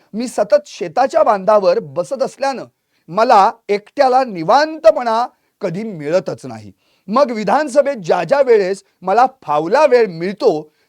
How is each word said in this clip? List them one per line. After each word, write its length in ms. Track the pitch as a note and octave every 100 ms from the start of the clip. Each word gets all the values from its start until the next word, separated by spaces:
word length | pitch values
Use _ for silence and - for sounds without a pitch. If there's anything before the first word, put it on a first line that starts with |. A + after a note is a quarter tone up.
| _
मी 160 | G3+ A#3+
सतत 340 | - G3+ - -
शेताच्या 560 | - F3 D#3+ C4 D4
बांधावर 560 | C#4+ G#3 F#3+ G#3+ F#3+ G3
बसत 440 | E3 C#3 F3 C4+
असल्यानं 420 | A#3+ - C4+ B3 C3 _ _ _ -
मला 440 | F3+ A#3+ A3+ G3 - -
एकट्याला 560 | G3+ G3+ - C4 B3
निवांतपणा 1000 | B3+ F#3 D#3+ B3 D#4 D#4 D#4+ D#4 B3 A3 B3 _ _ _
कधी 220 | G3 E3+
मिळतच 640 | A3+ F3 C#3+ F3+ F#3 D3 C3
नाही. 260 | A2+ G#2 - _ _ -
मग 240 | A3 C#4
विधानसभेत 640 | A#3 G3+ A#3+ D4+ B3 C4+ C#4
ज्या 280 | E3 F#3
ज्या 180 | E3+ C#4+
वेळेस 420 | C4 A3+ F#3 G3 - _
मला 240 | F3+ G#3 B3+ -
फावला 440 | - D3 D#3+ A#3+ D4+
वेळ 200 | B3 A3
मिळतो, 640 | E3 F3+ G3 C4 D#3 D#3 _